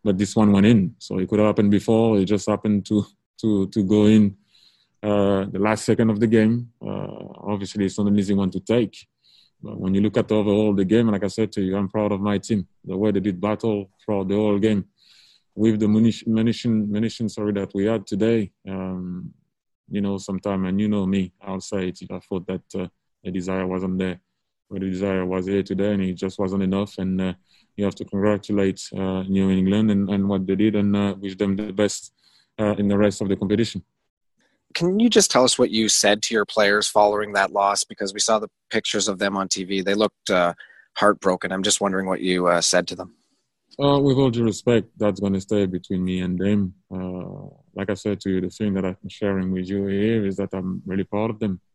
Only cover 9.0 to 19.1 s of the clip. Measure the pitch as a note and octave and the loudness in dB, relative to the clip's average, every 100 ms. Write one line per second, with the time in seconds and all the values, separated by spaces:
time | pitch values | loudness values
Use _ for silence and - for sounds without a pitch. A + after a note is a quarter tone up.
9 | - _ _ _ _ _ - A2 F#2+ G2 | -20 _ _ _ _ _ -14 -6 -2 2
10 | G#2 A#2 G#2 G#2+ G#2 G#2 G#2+ G2 F#2 A2+ | 2 0 0 0 2 2 2 0 2 2
11 | A#2 G2+ G2+ - G#2+ - F#2+ G2 G2 G#2+ | 2 0 -4 -4 -4 -2 -2 -2 -2 -2
12 | G#2 G2 G#2 G2+ - G#2+ F2+ _ - F#2 | -2 0 0 -2 -2 -4 -4 _ -10 -2
13 | G#2+ G2 G2 F2+ G#2 G#2+ A2+ G#2 F#2 _ | 0 0 -2 -2 -4 -2 -2 -4 -6 _
14 | - G2+ F#2+ G2+ G#2+ G2+ A2 G#2 - _ | -4 -4 0 0 2 2 2 0 -4 _
15 | _ - _ _ _ - A2 G#2+ G#2+ G#2+ | _ -20 _ _ _ 0 0 2 2 4
16 | A2+ - - A2 A2+ A2 A#2+ A2 G#2 G#2 | 4 2 -2 0 0 0 0 0 0 -2
17 | A2 - A2 - G#2+ G2+ F#2+ G2+ G2+ A2+ | -4 -4 -8 -4 -4 -2 -4 -2 0 0
18 | - G2 A2 A#2 G2 _ G2 F#2+ F#2+ F#2 | -4 0 2 2 -2 _ -10 -8 -6 -8
19 | F2+ | -8